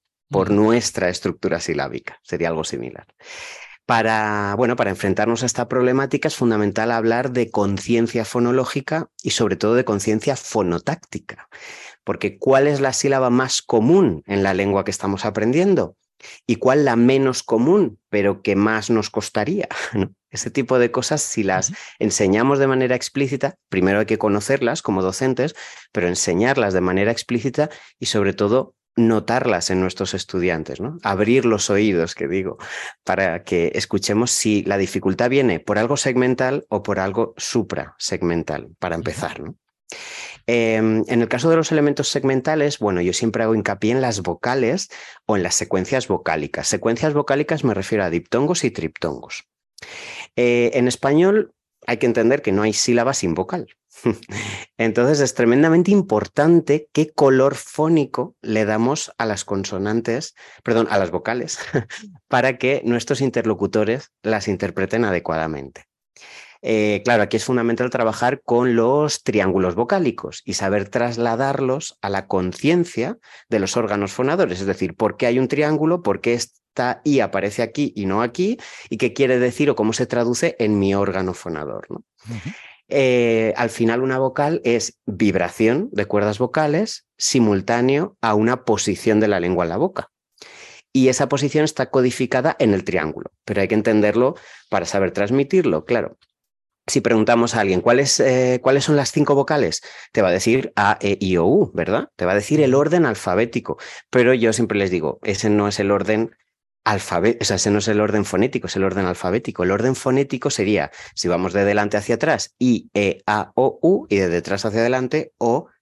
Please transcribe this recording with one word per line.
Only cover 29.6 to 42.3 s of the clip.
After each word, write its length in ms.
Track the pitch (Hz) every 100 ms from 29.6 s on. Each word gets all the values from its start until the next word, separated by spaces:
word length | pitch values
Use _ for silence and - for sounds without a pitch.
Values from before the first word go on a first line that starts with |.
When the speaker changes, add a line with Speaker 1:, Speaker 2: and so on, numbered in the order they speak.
| -
Speaker 1:
en 100 | 92
nuestros 360 | 92 - 95 98
estudiantes, 680 | - 92 87 82 - 69
¿no? 160 | 107 170
Abrir 420 | - 95 104 131 120
los 240 | 107 -
oídos, 460 | 101 107 90 82 -
que 120 | 69
digo, 300 | 95 95 - - - - -
para 400 | - 92 95 85
que 280 | - 90 82 -
escuchemos 560 | - 101 - 104 120
si 320 | - 110 104
la 160 | 95 101
dificultad 500 | 95 - - 147 123
viene 300 | 135 131 82
por 180 | - 104
algo 200 | 117 143
segmental 680 | - 123 127 127 127 139 -
o 120 | 104
por 180 | 101 98
algo 360 | 95 98 113 -
suprasegmental, 1300 | - 120 92 90 - - - 87 85 85 80 73 62 85
para 160 | 90 85
Speaker 2:
Ujú. 60 |
Speaker 1:
empezar, 380 | 85 - 87 -
¿no? 160 | 73 - _ _ - - - - - - -
Em, 560 | 120 113 110 110 110 -
en 140 | 120
el 60 | 117
caso 220 | 139 156
de 80 | 165
los 140 | 156
elementos 360 | 156 147 143 139
segmentales, 720 | 143 135